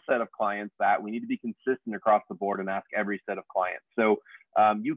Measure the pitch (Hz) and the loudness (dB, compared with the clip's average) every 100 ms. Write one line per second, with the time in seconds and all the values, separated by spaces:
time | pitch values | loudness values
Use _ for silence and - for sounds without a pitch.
0 | - 123 113 - 107 101 104 - 101 98 | -2 -2 -2 -4 -4 -4 -8 -2 0 2
1 | 104 117 117 123 117 - - 127 - 104 | -2 -8 -6 -6 -6 -6 -4 -4 -4 -2
2 | 110 104 - 92 101 101 95 98 - 107 | 2 2 2 -6 -4 -2 -4 -6 -6 -6
3 | 101 101 - 95 - 98 90 87 - - | -4 -6 -6 -8 -6 -2 -2 -4 -6 0
4 | 110 104 - - _ - 107 107 120 | 2 2 -2 -20 _ 4 4 4 -2